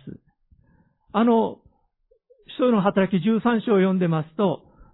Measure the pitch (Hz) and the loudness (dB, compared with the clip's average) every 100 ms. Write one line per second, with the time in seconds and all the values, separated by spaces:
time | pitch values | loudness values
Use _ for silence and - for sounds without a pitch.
0 | - - _ _ _ _ _ _ _ _ | -12 -20 _ _ _ _ _ _ _ _
1 | _ 208 240 226 196 - _ _ _ _ | _ 0 2 2 0 -6 _ _ _ _
2 | _ _ _ _ - - 254 220 190 196 | _ _ _ _ -14 -2 0 2 2 0
3 | 185 190 190 220 240 226 240 196 190 190 | 0 0 0 0 0 -2 0 2 2 0
4 | 170 160 156 - 196 135 _ - - | -2 -2 -4 -2 -2 -2 _ -20 -20